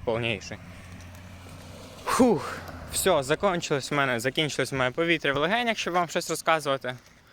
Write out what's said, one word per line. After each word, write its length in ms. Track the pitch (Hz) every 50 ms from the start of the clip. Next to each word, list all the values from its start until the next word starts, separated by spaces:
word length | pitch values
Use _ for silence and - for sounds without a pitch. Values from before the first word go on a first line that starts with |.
| -
повніший. 540 | 123 113 117 120 117 107 95 - - 107 - - - - - - - - - - - - - - - - - - - - - - - - - - - - - -
Фух, 540 | - - - 254 240 185 131 - - - - - - - - - -
все, 300 | - - - 190 170 143
закончилось 680 | 131 131 156 - 196 202 175 170 - - 151 135 - -
в 40 | 147
мене, 260 | 143 139 127 123 113
закінчилось 520 | 113 135 - 156 156 139 - - 131 -
моє 180 | 143 131 127 127
повітря 420 | 123 165 170 170 170 156 - 143
в 40 | 135
легенях, 420 | 139 151 175 214 240 240 233 208 -
щоб 160 | - 196 170
вам 140 | 180 175 151
щось 220 | - 175 165 -
розказувати. 680 | 160 - - 170 160 160 139 143 135 131 - 123 127 120 - - - - _ -